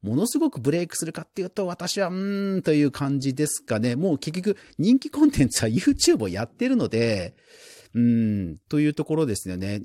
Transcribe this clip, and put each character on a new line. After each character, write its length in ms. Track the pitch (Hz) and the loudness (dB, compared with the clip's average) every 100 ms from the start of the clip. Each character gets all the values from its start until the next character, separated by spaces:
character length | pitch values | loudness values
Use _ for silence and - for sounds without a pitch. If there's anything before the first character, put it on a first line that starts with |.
も 140 | 98 120 | -2 -2
の 120 | 220 | 0
す 100 | 302 | 0
ご 140 | 311 | 0
く 80 | - | 0
ブ 120 | 120 | -2
レ 100 | 156 | 0
イ 60 | 175 | -2
ク 80 | - | -6
す 80 | 160 | -8
る 80 | |
か 100 | 165 | -8
っ 40 | 156 | -12
て 140 | - | -8
い 40 | 185 | -8
う 40 | |
と、 160 | - 185 | -4 -6
私 320 | 175 175 - | -4 -6 -2
は、 80 | 190 | -2
う 40 | |
ー 460 | 185 196 202 196 190 | -2 -4 -2 -2 -2
ん、 40 | |
と 120 | 175 | 2
い 100 | 151 | 4
う 80 | 147 | 4
感 280 | - 139 139 | 2 -2 0
じ 140 | 131 | -2
で 140 | 131 147 | -2 -2
す 160 | - | -4
か 160 | - 110 | -4 0
ね。 160 | 120 120 | 0 0
も 180 | 190 | 0
う 40 | 147 | 0
結 240 | - 165 | -2 -4
局、 160 | 185 196 - - | -2 -4 -6 -2
人 220 | 165 262 | 2 2
気 100 | 302 | 2
コ 160 | - 302 | 2 2
ン 60 | |
テ 140 | - 127 | 4 2
ン 40 | |
ツ 140 | - | 2
は 60 | 113 | 0
YouTube 540 | 113 - - - 339 | 2 2 2 4 2
を 60 | 101 | 0
や 140 | 90 | -4
っ 60 | 117 | -6
て 180 | _ 247 | _ 0
る 80 | 254 | 2
の 120 | 135 | 2
で、 480 | 110 117 104 87 _ _ - - - - | 2 2 0 -4 _ _ -20 -20 -20 -8
う 60 | 113 | 2
ー 520 | 120 117 113 104 90 | 4 4 2 0 -4
ん、 60 | 78 _ | -8 _
と 100 | 151 | 0
い 80 | 151 | 0
う 60 | |
と 120 | 147 151 | 0 -2
こ 100 | 156 | 0
ろ 100 | 156 | 0
で 100 | 101 | -2
す 140 | - | -6
よ 80 | 90 | -6
ね。 240 | 95 104 | -4 -6